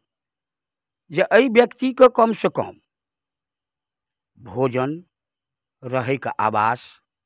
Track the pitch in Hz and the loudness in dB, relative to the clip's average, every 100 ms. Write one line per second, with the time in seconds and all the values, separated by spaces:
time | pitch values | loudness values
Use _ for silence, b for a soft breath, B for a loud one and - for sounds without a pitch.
0 | _ _ _ _ _ _ _ _ _ _ | _ _ _ _ _ _ _ _ _ _
1 | _ 156 - 208 269 220 240 - 262 247 | _ -2 2 4 4 2 2 0 -6 4
2 | 254 247 226 214 185 - 107 - _ _ | 4 4 0 0 -4 -4 -8 -12 _ _
3 | _ _ _ _ _ _ _ _ _ _ | _ _ _ _ _ _ _ _ _ _
4 | _ _ _ _ 104 107 131 123 131 165 | _ _ _ _ -14 -4 -2 -2 -4 -6
5 | 180 _ _ _ _ _ _ _ 127 127 | -14 _ _ _ _ _ _ _ -8 -6
6 | 120 135 - - 107 107 110 120 - - | -4 -4 -6 -4 -2 0 -2 -4 -10 -20
7 | _ _ | _ _